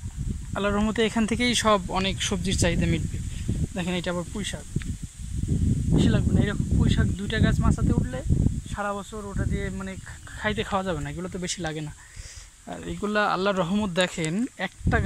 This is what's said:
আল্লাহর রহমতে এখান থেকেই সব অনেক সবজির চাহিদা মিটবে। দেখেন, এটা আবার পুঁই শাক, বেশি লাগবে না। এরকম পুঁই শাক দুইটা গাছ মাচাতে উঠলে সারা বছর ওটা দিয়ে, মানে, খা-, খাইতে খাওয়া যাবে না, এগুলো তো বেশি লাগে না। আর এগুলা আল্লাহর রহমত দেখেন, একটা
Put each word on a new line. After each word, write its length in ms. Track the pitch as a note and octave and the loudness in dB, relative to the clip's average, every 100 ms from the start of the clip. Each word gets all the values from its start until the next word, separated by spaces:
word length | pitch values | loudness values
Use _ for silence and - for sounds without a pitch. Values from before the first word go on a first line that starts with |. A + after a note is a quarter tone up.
| - - - - - | -10 -6 -4 -4 -4
আল্লাহর 200 | - G3+ G3+ | -2 0 2
রহমতে 240 | G#3+ G#3+ A3 | 2 2 0
এখান 160 | A3+ G#3+ | 2 0
থেকেই 220 | A3+ B3 A3 | 2 2 2
সব 160 | A3 G#3 F3+ F#3 | 4 4 2 -2
অনেক 160 | F#3+ - - | 0 -2 -2
সবজির 280 | F#3+ F3+ F3+ | -2 0 2
চাহিদা 240 | F3 E3 E3+ | 2 4 2
মিটবে। 260 | D#3+ D3+ - - - - - - G3 | 2 0 -4 -6 -6 -4 -2 -2 -2
দেখেন, 180 | F3 F3+ | -2 -2
এটা 100 | F3+ | -2
আবার 120 | F3 D#3+ | -4 -4
পুঁই 120 | G#3+ F#3 | -6 -6
শাক, 160 | D#3+ - - - - - - - - - - - - - | -8 -6 -6 -4 -6 -8 -12 -6 -4 0 2 2 2 2
বেশি 140 | - - | 4 6
লাগবে 160 | - - | 4 4
না। 60 | - | 4
এরকম 220 | G3+ G3+ - - | 2 0 2 4
পুঁই 120 | - | 4
শাক 120 | - G3 F3+ | 4 2 0
দুইটা 200 | G3+ A3 | -2 4
গাছ 120 | G#3+ A3 | 4 6
মাচাতে 280 | - - - - | 4 4 4 4
উঠলে 200 | B3 B3+ - - - - - | 2 -2 2 4 4 2 -4
সারা 180 | - G3+ G3+ | -4 -4 -4
বছর 220 | F#3+ A3 G3+ | -6 -10 -6
ওটা 140 | F#3+ G3+ | -2 0
দিয়ে, 120 | G3 G3 F#3+ | 0 -2 -4
মানে, 140 | F#3+ F#3+ - | -6 -8 -12
খা-, 160 | - - - | -14 -14 -4
খাইতে 220 | G#3+ G#3 G#3 | -2 -2 0
খাওয়া 140 | G3 F#3+ | 0 0
যাবে 120 | D#3 | -2
না, 60 | C#3+ | -2
এগুলো 160 | D3+ F3+ | -4 -6
তো 40 | F#3 | -6
বেশি 140 | F3 - E3 | -6 -4 -4
লাগে 160 | D#3 D3+ | -4 -8
না। 40 | - - - - - - - - | -10 -18 -16 -16 -16 -18 -18 -14
আর 100 | E3+ E3+ | -10 -8
এগুলা 300 | E3+ G3+ G#3 G3+ | -6 -2 0 2
আল্লাহর 240 | E3 G3 F#3+ | 0 0 0
রহমত 280 | E3 G#3 G#3+ F3 | 0 0 0 0
দেখেন, 320 | F3+ - D#3 F#3 B3+ - F#3+ | 0 0 -2 -2 -4 -6 -8
একটা 300 | - - A#3 | -4 0 2